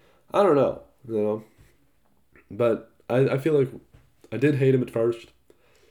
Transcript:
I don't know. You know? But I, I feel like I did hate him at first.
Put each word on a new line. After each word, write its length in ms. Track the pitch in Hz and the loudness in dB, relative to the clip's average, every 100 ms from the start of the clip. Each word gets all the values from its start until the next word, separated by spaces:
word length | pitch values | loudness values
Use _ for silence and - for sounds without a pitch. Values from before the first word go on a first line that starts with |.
| _ _ _ | _ _ _
I 120 | 175 | 0
don't 120 | 202 143 | 2 4
know. 280 | 123 - - _ 117 | 2 -2 -12 _ -8
You 160 | 110 | -4
know? 200 | 104 107 - _ - _ _ _ _ _ _ _ - | -2 -4 -10 _ -20 _ _ _ _ _ _ _ -12
But 400 | 101 120 110 - _ - | -2 0 -2 -6 _ -4
I, 200 | 120 131 | 0 0
I 80 | 135 | 0
feel 200 | 160 151 | 0 0
like 120 | 135 - - - _ _ - | -2 -6 -20 -20 _ _ -12
I 60 | 113 | -2
did 180 | 143 135 | 0 2
hate 200 | 135 131 | 2 2
him 80 | |
at 80 | 123 | 0
first. 400 | 117 117 117 - _ _ _ _ _ _ | -2 -2 -2 -8 _ _ _ _ _ _